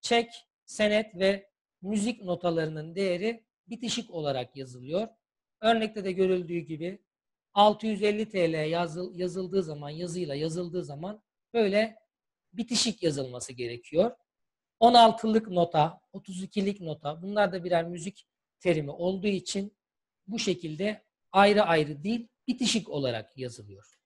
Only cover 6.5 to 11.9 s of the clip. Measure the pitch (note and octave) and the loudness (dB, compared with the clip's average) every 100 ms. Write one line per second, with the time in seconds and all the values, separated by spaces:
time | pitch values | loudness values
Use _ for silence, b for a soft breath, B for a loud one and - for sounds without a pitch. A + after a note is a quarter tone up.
6.5 | F3 D3+ D#3 E3+ G3 _ _ _ _ _ | -6 -6 -8 -8 -10 _ _ _ _ _
7.5 | G3+ G#3 G#3 A3 G3+ G#3 G#3 A3 G3 E3 | 6 6 6 -2 0 0 0 -2 0 0
8.5 | D#3+ D#3 E3+ F3 D#3 F#3 F3 F3+ F3 F#3 | 0 -2 -2 -2 -4 -10 -6 -6 -4 -2
9.5 | F#3+ D#3+ D3 D3 D#3 F3 E3+ F3 C#3 D#3+ | -2 -2 -8 -10 -8 -8 -6 -4 -2 -2
10.5 | E3 F3 F3+ D3 C#3+ F3+ G#3+ _ _ _ | -4 -6 -6 -8 -10 -10 -12 _ _ _
11.5 | A#3 G#3 G3+ A3 | 0 2 2 0